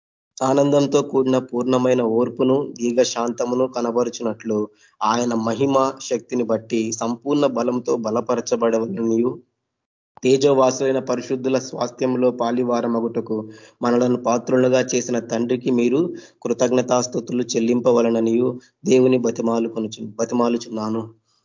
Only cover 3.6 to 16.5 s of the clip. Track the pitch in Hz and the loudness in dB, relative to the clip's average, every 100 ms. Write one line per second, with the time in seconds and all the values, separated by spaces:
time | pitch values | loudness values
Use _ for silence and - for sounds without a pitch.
3.6 | 131 123 120 117 120 - 117 107 113 107 | -2 -2 -2 -2 -2 -4 -6 -6 -4 -2
4.6 | 104 _ _ - 107 120 120 113 113 113 | -4 _ _ -4 0 2 0 -2 -2 -2
5.6 | 139 135 135 135 - 120 - 123 113 113 | 2 2 2 -2 -6 -6 -4 -4 -2 -2
6.6 | 113 113 110 113 117 120 139 147 139 117 | -2 -2 -2 -4 -4 -4 -2 0 0 0
7.6 | 120 123 135 127 110 113 110 117 117 117 | -2 -2 -2 -2 -2 -2 -2 -2 -2 0
8.6 | 117 113 113 98 113 113 123 - - _ | 0 0 -2 -4 0 0 0 -4 -14 _
9.6 | _ _ _ _ _ - 127 135 143 135 | _ _ _ _ _ -2 2 4 4 6
10.6 | 127 131 135 131 131 123 - 131 127 131 | 4 2 0 0 -2 -4 -4 -4 0 -2
11.6 | - 123 120 - 131 123 127 120 117 123 | -2 -6 -6 -2 -2 2 0 0 -2 0
12.6 | 120 120 120 117 113 117 113 110 110 - | 0 0 0 -2 -2 -4 -4 -6 -8 -14
13.6 | - - 120 120 123 123 120 120 - 127 | -20 -4 0 2 2 0 0 0 2 2
14.6 | 127 127 127 127 117 120 117 117 120 127 | 4 2 2 -2 -2 -4 -2 -2 -2 -2
15.6 | 135 120 120 139 175 165 - _ 120 | 0 2 2 2 -2 -6 -16 _ -6